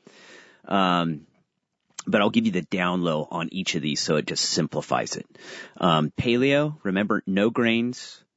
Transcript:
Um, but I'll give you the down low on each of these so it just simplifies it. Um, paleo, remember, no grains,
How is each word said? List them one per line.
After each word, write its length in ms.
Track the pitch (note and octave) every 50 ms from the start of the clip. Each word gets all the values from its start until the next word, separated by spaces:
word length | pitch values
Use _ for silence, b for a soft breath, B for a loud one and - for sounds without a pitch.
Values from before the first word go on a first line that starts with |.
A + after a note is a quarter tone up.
| B B B B B B B B B B B B B -
Um, 540 | - G2 F#2+ F2+ F2+ F2 E2+ E2 D#2+ C#2+ - - _ _ _ _ _ _ _ _ _ _ _ _ _ - -
but 140 | - G2 A2
I'll 100 | G2+ G#2+
give 140 | G#2 A#2 A2+
you 80 | A2+
the 100 | F2+ F2+
down 400 | D#2+ - - F#2 F2+ F2+ F2+ F2+
low 240 | F2 E2+ D#2+ D2+ D2+ -
on 180 | - E2 E2 D#2+
each 240 | - F#2+ F#2 - -
of 80 | E2+
these 160 | D2+ D#2 D2 -
so 180 | - - D#2+
it 100 | D2+ C2+
just 180 | - E2 - -
simplifies 720 | - - F2+ D#2+ C#2+ - D2+ D2 - B1+ B1 - - -
it. 100 | - - _ - B B B B B B B B B
Um, 340 | - F2+ D#2+ D#2 D#2 D2+ -
paleo, 600 | - - B2 A#2 B2 C3 C#3 C#3 C#3+ D3+ D3+ D3+ -
remember, 400 | - G2+ F#2 G2 G#2 G2+ G#2+ - -
no 220 | - F#2+ F#2+ G2+ A#2
grains, 720 | A#2 B2+ A#2+ A2+ A2+ A#2 A#2 B2 B2 - - - - - _ _ _